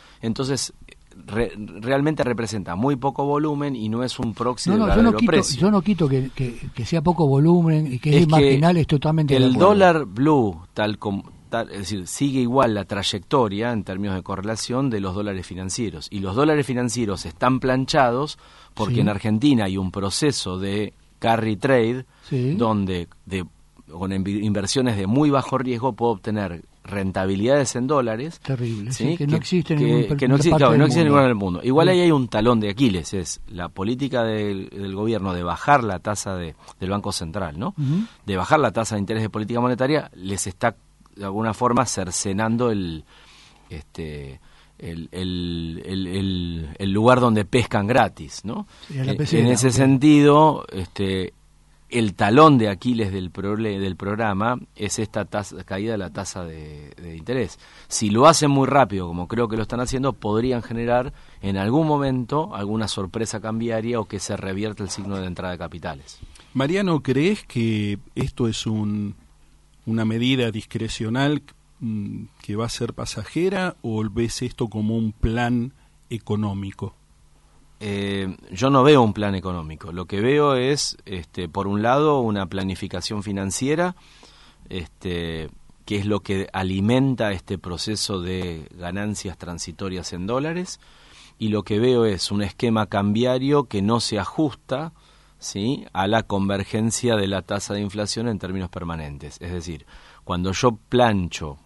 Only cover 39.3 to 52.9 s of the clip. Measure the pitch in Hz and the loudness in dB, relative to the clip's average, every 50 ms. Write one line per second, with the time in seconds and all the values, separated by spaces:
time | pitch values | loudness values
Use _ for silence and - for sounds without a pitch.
39.3 | - 110 107 101 117 120 120 123 123 107 131 135 156 147 135 139 - 82 90 95 | -4 -6 -6 -4 -2 0 0 0 0 0 0 0 0 0 -2 -6 -12 -12 -8 -6
40.3 | 98 95 - 101 92 - - 117 - - _ _ _ _ _ _ _ - 98 98 | -6 -6 -6 -8 -6 -2 -2 -2 -2 -4 _ _ _ _ _ _ _ -12 -10 -6
41.3 | 98 107 113 113 104 - 123 120 120 131 127 - - 104 92 87 87 - - 104 | -4 -4 -2 -4 -2 0 0 2 2 2 0 0 -2 -4 -6 -6 -6 -6 -4 -2
42.3 | 95 98 110 113 113 117 123 120 110 101 92 85 82 78 - _ - - - - | -2 0 0 0 0 0 0 0 0 0 -2 -4 -6 -8 -12 _ -20 -20 -20 -20
43.3 | - - - - - _ _ - 76 76 73 _ - - 82 78 76 73 69 67 | -20 -20 -20 -20 -20 _ _ -16 -16 -16 -16 _ -12 -12 -10 -10 -10 -10 -12 -14
44.3 | 67 - - - - - - _ _ - - 85 85 82 82 - - 87 95 92 | -16 -18 -20 -20 -20 -20 -20 _ _ -18 -14 -12 -12 -10 -12 -10 -8 -8 -6 -6
45.3 | 90 90 87 87 85 85 82 82 82 87 - - 95 95 95 87 92 98 95 95 | -4 -4 -4 -4 -6 -6 -6 -8 -8 -10 -10 -8 -6 -6 -4 -4 -2 -2 -2 -2
46.3 | 92 90 87 85 85 82 80 73 76 - 98 98 98 104 110 120 110 127 123 120 | -2 -2 -4 -4 -6 -6 -8 -10 -8 -6 -4 -2 0 4 6 6 6 6 6 4
47.3 | 110 107 101 - - 127 110 - - 110 101 101 123 131 113 92 - - 80 69 | 4 2 2 2 2 0 2 2 0 0 0 2 4 4 2 2 0 -6 -16 -16
48.3 | - - - 104 123 208 208 - - - - - 160 135 131 135 135 - 147 - | -14 -12 -10 -8 -8 -8 -8 -10 -14 -20 -16 -10 -8 -4 -4 -2 -2 -2 -2 0
49.3 | - 117 113 120 123 107 127 131 113 120 139 135 135 127 139 151 151 147 143 147 | 2 4 4 4 4 4 4 4 4 4 6 6 6 6 6 8 8 8 8 8
50.3 | 147 151 156 156 139 - - - - 95 92 - - - 98 95 95 95 92 - | 8 8 8 6 4 2 -4 -8 -8 -8 -8 -8 -4 -4 -2 -2 -2 -2 -4 -6
51.3 | - _ _ _ _ _ _ _ _ _ _ - - 120 113 101 85 - 104 101 | -8 _ _ _ _ _ _ _ _ _ _ -6 -2 0 0 0 0 0 2 4
52.3 | 113 143 156 160 143 123 110 104 98 85 - 123 | 8 10 10 10 8 8 4 2 0 -2 -2 -2